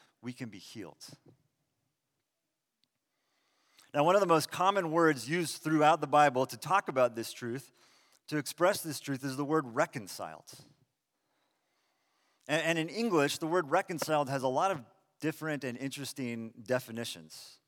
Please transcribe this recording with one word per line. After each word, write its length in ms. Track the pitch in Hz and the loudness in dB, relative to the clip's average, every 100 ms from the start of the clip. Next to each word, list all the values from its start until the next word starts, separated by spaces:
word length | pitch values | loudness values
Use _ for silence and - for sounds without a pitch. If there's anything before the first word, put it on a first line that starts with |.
| _ _ | _ _
we 120 | 120 | -14
can 160 | 120 120 | -10 -12
be 100 | 98 | -12
healed. 460 | - 113 85 - - - _ _ _ _ _ _ _ _ _ _ _ _ _ _ _ _ _ _ _ _ _ _ _ _ _ _ _ | -16 -14 -14 -16 -20 -20 _ _ _ _ _ _ _ _ _ _ _ _ _ _ _ _ _ _ _ _ _ _ _ _ _ _ _
Now, 100 | 147 | 2
one 120 | 156 196 | 6 6
of 60 | |
the 60 | 180 | 6
most 240 | 160 - | 4 2
common 400 | - 185 202 165 | 0 2 2 2
words 380 | 165 160 135 117 | 4 4 2 -2
used 320 | 175 151 - | -2 -2 -4
throughout 380 | 156 156 151 165 | 0 4 6 4
the 60 | 147 | 4
Bible 380 | 147 147 127 131 | 6 6 4 -2
to 120 | 120 | -4
talk 300 | 147 196 - | -2 0 0
about 280 | 131 123 113 | 2 2 0
this 180 | 110 | -10
truth, 380 | - 120 131 - _ _ _ _ _ - | -8 -8 -8 -12 _ _ _ _ _ -6
to 100 | 151 | -6
express 440 | - - 180 196 | -4 2 2 2
this 180 | 160 135 | -4 -8
truth, 240 | - 131 | -6 -6
is 140 | 139 131 | -6 -6
the 80 | 143 | -2
word 300 | 160 127 120 | -2 0 -2
reconciled. 760 | 165 131 95 - 85 78 - - - _ _ _ _ _ _ _ _ _ _ _ _ _ _ _ _ _ - | -2 -4 -12 -12 -12 -12 -20 -20 -20 _ _ _ _ _ _ _ _ _ _ _ _ _ _ _ _ _ -2
And, 140 | 156 | 0
and 180 | 160 165 | 2 0
in 100 | 165 | -2
English, 500 | 190 233 165 139 - | -2 0 2 2 0
the 80 | 160 | -2
word 240 | 175 143 | -2 2
reconciled 580 | 175 190 165 - 151 131 | 0 0 -4 0 0 0
has 140 | 139 | 0
a 40 | 131 | 0
lot 240 | 135 190 | 0 0
of 100 | 160 110 _ _ - | -2 -10 _ _ -6
different 440 | 151 - 156 143 | -6 -4 -6 -4
and 140 | 131 120 | -6 -6
interesting 760 | 135 143 135 - 120 117 113 120 110 | -8 -8 -10 -8 -6 -6 -10 -10 -4
definitions. 920 | 127 117 113 117 85 78 - - - | -4 -4 -8 -8 -10 -16 -20 -20 -20